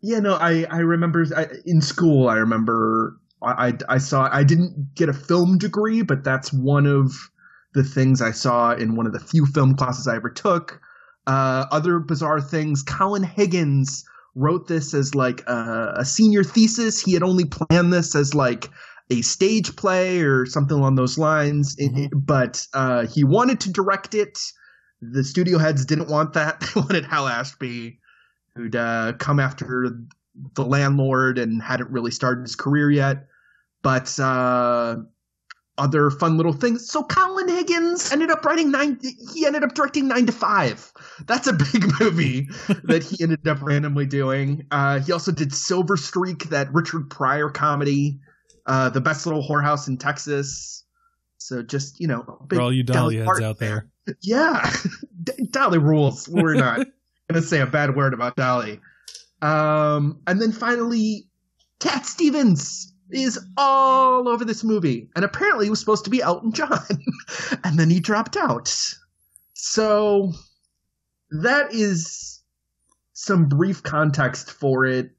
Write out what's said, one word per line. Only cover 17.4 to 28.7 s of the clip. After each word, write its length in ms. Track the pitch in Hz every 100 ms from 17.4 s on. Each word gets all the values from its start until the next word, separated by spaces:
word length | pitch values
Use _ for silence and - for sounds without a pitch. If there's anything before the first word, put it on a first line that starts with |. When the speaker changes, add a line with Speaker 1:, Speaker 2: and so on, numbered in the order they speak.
| 165
Speaker 1:
planned 460 | - - 170 175
this 240 | 180 165 151
as, 180 | 139 147
like, 340 | 131 117 - - - - _
a 120 | 123
stage 520 | 113 - 190 220 190 -
play 460 | 202 185 185 180
or 240 | 151 135 127
something 320 | 151 143 151
along 180 | 135 131
those 220 | 127 127
lines. 580 | 156 156 147 147 143 -
It, 120 | 139
Speaker 2:
Mm-hmm. 120 | 123
Speaker 1:
it, 80 | 143 147
but, 500 | 139 143 123 - -
uh, 340 | 135 131 123 113
he 160 | -
wanted 360 | 139 185 254 262
to 100 | 196
direct 420 | 180 196 196 -
it. 260 | 214 208 - - - _ _ _ _
The 220 | 117 131
studio 340 | 135 - 180 170
heads 280 | 156 147 131
didn't 240 | 156 156
want 240 | 147 156
that. 280 | 165 151 -
<laughs> 120 | - 220
They 40 |
wanted 240 | 139 185 139
Hal 220 | 156 135
Ashby, 720 | 120 135 - 131 120 117 117 _ _ _ _ _ -
who'd, 200 | 117